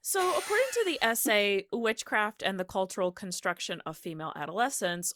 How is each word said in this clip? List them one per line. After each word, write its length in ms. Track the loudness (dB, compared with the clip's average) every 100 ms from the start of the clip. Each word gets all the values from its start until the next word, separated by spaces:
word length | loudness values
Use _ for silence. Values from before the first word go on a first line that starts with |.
So, 320 | 0 2 2 2
according 300 | 2 2 2
to 120 | 2
the 140 | 0 2
essay, 680 | 2 2 4 4 4 2 0
Witchcraft 680 | 0 0 0 0 0 0 -2
and 160 | -4 -2
the 60 |
Cultural 480 | -2 -2 -2 0 -2
Construction 680 | -2 -10 -4 -4 -2 -6 -6 -8
of 100 | -8
Female 360 | -10 -8 -8
Adolescence, 800 | -6 -6 0 0 0 -2 -2 -4